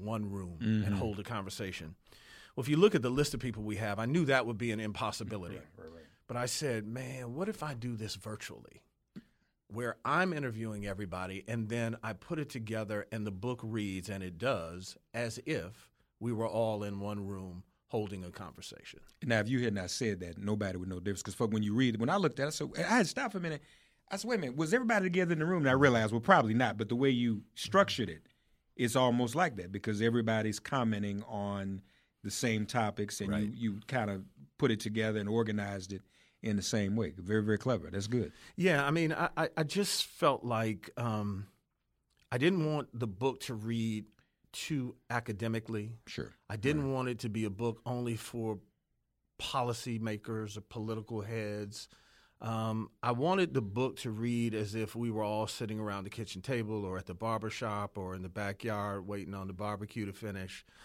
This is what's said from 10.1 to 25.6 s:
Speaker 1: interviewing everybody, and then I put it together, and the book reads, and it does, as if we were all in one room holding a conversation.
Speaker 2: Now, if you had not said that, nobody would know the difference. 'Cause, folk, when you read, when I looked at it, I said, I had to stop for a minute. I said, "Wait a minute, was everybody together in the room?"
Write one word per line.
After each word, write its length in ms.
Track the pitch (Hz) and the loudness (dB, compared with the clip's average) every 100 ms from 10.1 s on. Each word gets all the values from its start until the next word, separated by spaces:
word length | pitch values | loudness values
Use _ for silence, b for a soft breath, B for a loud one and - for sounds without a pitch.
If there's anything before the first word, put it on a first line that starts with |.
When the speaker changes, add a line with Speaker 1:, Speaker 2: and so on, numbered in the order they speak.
| 151 185 | 4 2
Speaker 1:
interviewing 540 | 151 131 110 113 107 101 | 0 -2 -4 -4 -4 -4
everybody, 580 | 95 98 92 92 95 - | -4 -4 -4 -6 -6 -4
and 180 | 117 110 | -2 0
then 300 | 117 113 117 | 0 -2 -2
I 120 | 110 | -6
put 260 | 101 - 160 | -8 -6 -4
it 100 | 151 | -4
together, 560 | 131 110 110 104 104 - | -6 -4 -4 -2 -4 -4
and 160 | 110 107 | -4 -4
the 40 | |
book 280 | 92 123 120 | -4 -4 -4
reads, 460 | 110 113 104 95 90 | -4 -2 -2 -2 -4
and 160 | 98 | -6
it 140 | 92 82 | -6 -2
does, 580 | 127 107 82 87 95 - _ | 0 0 -4 -8 -12 -16 _
as 280 | 117 117 110 - | -4 -4 -4 -4
if 440 | 147 85 - - _ _ - | -4 -4 -12 -20 _ _ -8
we 120 | 120 | -4
were 160 | 110 113 | 0 0
all 360 | 110 113 104 | 2 2 0
in 160 | 101 98 | -2 -4
one 280 | 101 104 98 | -4 -4 -6
room 360 | 98 92 87 - _ - | -6 -8 -12 -16 _ -4
holding 340 | 113 104 98 | -4 -2 -6
a 80 | 90 | -10
conversation. 680 | - 87 - - - - - - - | -10 -14 -14 -16 -16 -18 -20 -20 -6
Speaker 2:
Now, 160 | 127 113 | 2 4
if 100 | 104 | 4
you 140 | 127 | 2
had 100 | 120 | 2
not 180 | 101 90 | 0 -2
said 300 | - 117 92 | 0 0 0
that, 160 | 87 87 | -6 -4
nobody 400 | 101 104 98 92 | 0 0 0 -2
would 120 | 92 | -4
know 60 | 90 | -4
the 60 | |
difference. 200 | 95 98 | -2 -4
'Cause, 140 | - - | -4 0
folk, 160 | 113 | 2
when 100 | 110 | 2
you 120 | 107 110 | 2 4
read, 240 | 127 110 | 4 4
when 100 | 117 | 2
I 60 | 196 | 4
looked 240 | 175 - | 2 0
at 60 | 143 | -2
it, 20 | |
I 20 | |
said, 220 | - 147 - | -2 -4 -2
I 40 | |
had 180 | 170 240 | 4 4
to 20 | 175 | 4
stop 280 | - 254 | 2 -4
for 40 | 196 | -4
a 40 | |
minute. 200 | 170 147 b b b b b | -4 -6 b b b b b
I 60 | 196 | -6
said, 120 | 226 | 0
"Wait 100 | 233 | 0
a 20 | |
minute, 160 | 139 131 | 0 0
was 180 | 160 | 4
everybody 320 | 233 233 214 185 | 4 6 4 4
together 280 | 175 175 | 4 4
in 60 | 160 | 4
the 60 | 160 | 4
room?" 180 | 185 | 4